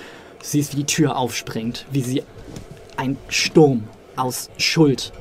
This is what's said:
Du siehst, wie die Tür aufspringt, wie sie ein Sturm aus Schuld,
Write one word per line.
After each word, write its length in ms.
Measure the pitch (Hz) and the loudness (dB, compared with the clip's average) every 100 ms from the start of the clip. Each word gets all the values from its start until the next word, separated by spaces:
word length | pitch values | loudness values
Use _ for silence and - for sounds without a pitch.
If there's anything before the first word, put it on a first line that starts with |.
| - - - - | -18 -20 -20 -16
Du 60 | |
siehst, 280 | - 147 143 | -4 -2 0
wie 60 | 139 | -2
die 80 | 143 | 0
Tür 300 | - 143 135 | 2 2 2
aufspringt, 680 | 123 - - 120 113 120 - | -2 -4 -6 -6 -6 -6 -4
wie 100 | 135 | -4
sie 200 | 123 131 - - - - - - - - | -2 -4 -6 -14 -16 -16 -16 -18 -12 -6
ein 200 | 131 139 - | -4 -6 -4
Sturm 580 | - - 170 151 120 107 - - | -2 4 8 8 6 -4 -14 -10
aus 360 | - 127 123 - - | -4 -4 -4 -8 -4
Schuld, 560 | - 160 151 123 - - | 0 4 4 4 -4 -12